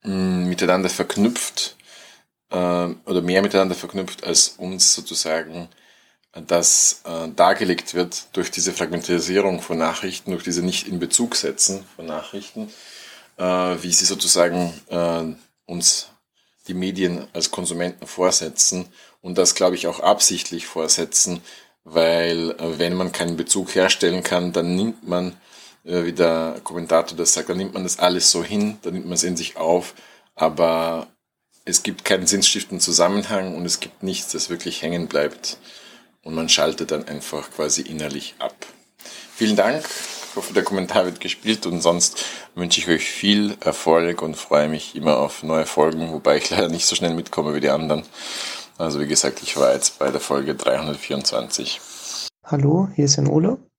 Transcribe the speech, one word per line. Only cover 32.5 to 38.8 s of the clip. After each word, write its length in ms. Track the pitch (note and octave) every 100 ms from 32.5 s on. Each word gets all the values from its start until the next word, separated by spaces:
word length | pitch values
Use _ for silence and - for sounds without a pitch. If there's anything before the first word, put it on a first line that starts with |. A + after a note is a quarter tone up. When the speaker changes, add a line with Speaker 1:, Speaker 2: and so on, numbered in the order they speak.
| G#2 - F2+
Speaker 1:
Zusammenhang 720 | - E2+ F2 G2+ G2 G#2 F#2+ D#2+
und 100 | F2
es 140 | -
gibt 240 | - -
nichts, 300 | F#2+ F#2 -
das 160 | D#2+ -
wirklich 320 | E2+ F2 -
hängen 260 | D#2+ F2 E2
bleibt 500 | D2 D2 - - - - - - - _ _
und 120 | D#2+ D#2+
man 140 | E2
schaltet 420 | - D#2 D#2 D#2
dann 160 | D2+ D2
einfach 440 | D2+ - D2+ -
quasi 300 | - D2+ D2
innerlich 540 | - D#2 D2+ C#2 - -
ab. 160 | C2 - - -